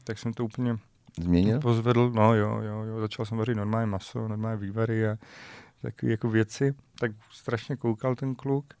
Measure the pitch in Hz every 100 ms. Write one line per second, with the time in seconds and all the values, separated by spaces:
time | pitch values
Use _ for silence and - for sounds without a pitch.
0 | - 110 120 113 117 - 123 113 - _
1 | - - 87 87 98 120 131 113 113 120
2 | 123 113 110 110 104 113 107 107 110 110
3 | 107 - 107 113 110 110 101 110 110 98
4 | - 123 110 107 110 110 98 107 113 113
5 | 110 110 - - - - - _ 120 -
6 | 123 110 117 110 107 - 139 139 _ -
7 | 120 107 _ - - 117 - 131 120 110
8 | 131 123 135 127 135 139 143 -